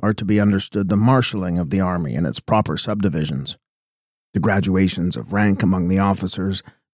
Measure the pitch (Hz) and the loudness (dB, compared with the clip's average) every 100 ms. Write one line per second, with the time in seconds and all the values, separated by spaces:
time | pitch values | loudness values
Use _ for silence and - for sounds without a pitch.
0 | 104 104 101 104 104 98 - 104 95 101 | -2 -2 0 2 4 2 0 -2 0 2
1 | 117 131 117 107 90 87 80 98 92 90 | 4 4 2 -2 -2 -2 -2 0 0 -2
2 | 76 60 80 - - 110 98 76 - 104 | -4 -2 -2 -4 0 0 0 -2 -4 -2
3 | 101 78 76 69 69 - _ _ _ _ | 0 0 -4 -4 -8 -12 _ _ _ _
4 | _ _ _ 95 110 101 95 92 95 90 | _ _ _ -2 0 2 2 2 2 0
5 | 87 - - 101 104 95 95 92 87 95 | -4 -4 -4 0 2 2 2 2 2 2
6 | 98 92 92 - 95 95 - _ _ | 2 0 -2 -4 -4 -6 -8 _ _